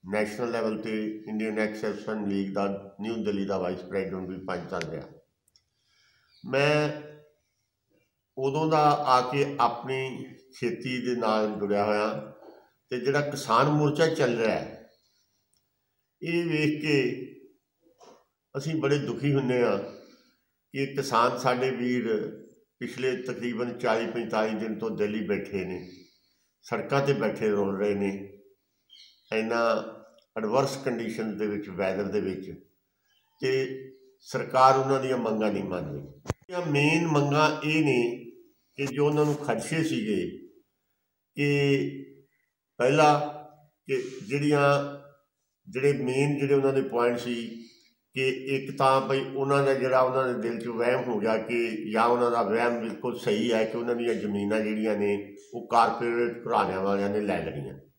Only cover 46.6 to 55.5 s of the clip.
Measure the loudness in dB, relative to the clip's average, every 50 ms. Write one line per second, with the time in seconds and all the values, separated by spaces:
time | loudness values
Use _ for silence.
46.6 | 4 4 2 2 0 0 0 2 2 2 2 0 -4 -4 -6 -6 -6 -8 -12 -14
47.6 | -16 -20 _ _ _ _ _ _ _ _ _ -2 -2 0 -2 -2 -4 -2 -4 -4
48.6 | -4 -6 -2 2 4 4 6 4 4 2 -2 -2 -2 -4 -4 -4 0 2 2 4
49.6 | 4 4 2 2 2 2 4 4 4 4 2 2 0 0 0 -2 -2 -4 -4 -4
50.6 | -6 -6 -2 0 2 2 2 0 0 -2 -2 0 0 2 0 0 0 -2 -2 -2
51.6 | -2 -2 -4 -6 -6 -2 0 2 4 4 4 4 2 2 2 2 0 2 2 2
52.6 | 2 2 0 0 -4 -6 -8 -6 -6 -6 -6 -4 -2 0 0 0 2 2 2 2
53.6 | 2 0 -2 -4 -2 -2 -2 0 0 0 0 0 -2 -2 -2 -2 0 0 0 0
54.6 | 0 0 -2 0 0 0 0 0 2 0 0 0 -2 -8 -16 -20 -20 -14